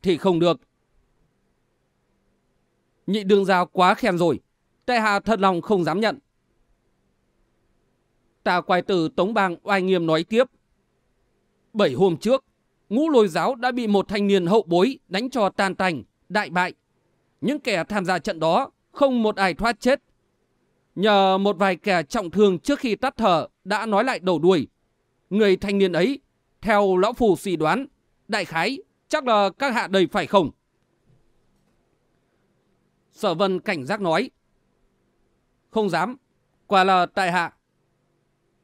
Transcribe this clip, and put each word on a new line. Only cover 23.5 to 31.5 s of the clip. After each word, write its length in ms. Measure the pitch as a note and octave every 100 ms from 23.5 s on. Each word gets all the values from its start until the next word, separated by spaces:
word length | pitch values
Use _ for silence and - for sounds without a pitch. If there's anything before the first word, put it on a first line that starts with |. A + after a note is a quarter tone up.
| _
đã 220 | F#3 G3+ A3
nói 180 | G3+
lại 160 | C4 G#3
đầu 200 | F#3 E3
đuôi. 280 | E3+ F3+ - _ _ _ _ _ -
Người 280 | G3 G#3 F#3
thanh 200 | G3+ G3+
niên 140 | F#3+
ấy, 280 | D#3+ G#3 C#4 _ _ _ _
theo 360 | - G#3 G3+ F#3
lão 160 | G#3
phù 220 | B3 A3+ E3
suy 200 | G3 E3
đoán, 300 | D#3 G3+ C#4 _ _ _ -
đại 180 | G#3 E3+
khái 320 | E3 F#3 C#4 - _ -
chắc 200 | D4+ B3+
là 220 | G#3+ G3
các 240 | - -
hạ 140 | A#3 F3+
đây 200 | F#3+ F3
phải 200 | - C#3
không?" 240 | G3+ D3 - _ _ _ _ _ _ _ _ _